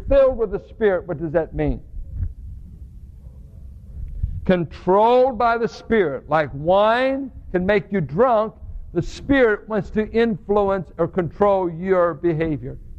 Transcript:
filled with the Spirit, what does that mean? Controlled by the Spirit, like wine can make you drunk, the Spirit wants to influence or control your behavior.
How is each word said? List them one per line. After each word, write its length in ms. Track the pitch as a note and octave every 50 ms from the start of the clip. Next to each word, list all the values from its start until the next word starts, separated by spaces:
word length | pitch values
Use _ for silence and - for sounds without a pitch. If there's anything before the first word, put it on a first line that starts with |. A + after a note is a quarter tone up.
| - -
filled 300 | C#4 C#4 C4+ C4 C4 A3+
with 120 | A3+ F#3+
the 160 | G3 F#3 -
Spirit, 400 | - - - A3+ G3+ F#3 E3+ -
what 140 | E3+ E3+ C3+
does 120 | E3+ D#3
that 220 | C#3+ E3+ D#3 - D#3
mean? 280 | D3+ D3+ C#3+ B2+ - - - - - - - - - - - - - - - - - - - - - - - - - - - - - - - - - - - - - - - - - - - - - - - - - - - - - -
Controlled 880 | - F#3 F3+ E3 - - - - F3+ F#3 G3+ A3 A#3 B3 B3+ B3+ C4+ B3
by 220 | G#3 A#3+ A3+ A#3 A#3
the 100 | A#3 -
Spirit, 580 | - - - - A3+ A3 F#3 D3 C3+ A2+ - -
like 180 | D3 D#3+ D#3 B2+ C3+
wine 760 | C#3 D3+ E3 F#3 G3+ G#3 A3 A3+ B3 C4 C4+ C4+ C4+ C#4 B3+ - - - -
can 140 | - F3+ F3+
make 260 | G3 G#3+ G3+ G3+ -
you 80 | G3+ G3
drunk, 540 | D#3 B2 C#3+ F3 B3 C4+ A#3 G#3 A3 G#3+ - - - - - - - - -
the 80 | E3+
Spirit 680 | - - - - - - C#4 C4+ B3 A3 G#3 G3+ - -
wants 220 | A3 G#3 - -
to 200 | - G#3+ G#3+ G3
influence 800 | G3+ A3+ A#3 A#3 G#3 D3+ - - G3+ G#3 G3+ G3 G3 F#3+ D#3+ - -
or 100 | - E3+
control 640 | - - F#3+ F3 - - - G3+ G#3 G3 F#3+ F#3 F3
your 440 | E3 D#3+ F#3 F#3+ F#3+ F3+ E3+ F3 D#3+
behavior. 640 | D3 F3 E3+ E3 D3+ E3 D#3+ D3+ A#2 A#2 C3+ C3 - - - -